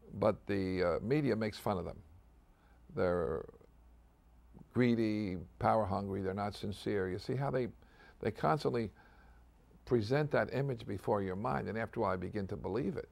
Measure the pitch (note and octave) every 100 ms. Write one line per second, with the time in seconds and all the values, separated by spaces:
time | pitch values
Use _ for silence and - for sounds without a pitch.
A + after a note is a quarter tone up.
0 | - G2 G2+ G2+ - G2+ F#2 F#2 F2 D#2
1 | G#2 D3 C#3 G#2+ A2 - - G2 E2 -
2 | - - - - - - - - - -
3 | F#2 F2 D#2+ D2+ - - - - - -
4 | - _ - - - - - A2+ B2 A#2
5 | A2 G#2+ G#2 F2+ D#2+ - A2+ A2+ G2+ G2
6 | G2 G2 F#2+ F#2+ G#2 G2+ G#2 G#2 - G#2
7 | F#2 F2+ - B2+ C#3 C3 A#2+ - - -
8 | - - - A2 D3 D#3 D#3 B2 A2 -
9 | - - - - - - - - - B2
10 | G#2 C3+ D3+ B2 G#2+ B2+ C#3 A#2+ A2 G2+
11 | - G#2+ F#2+ F#2 A#2+ C#3 G#2 G#2 A2+ -
12 | G#2 F#2 F#2 G#2+ F#2+ G2+ F#2+ G2+ E3+ E3+
13 | -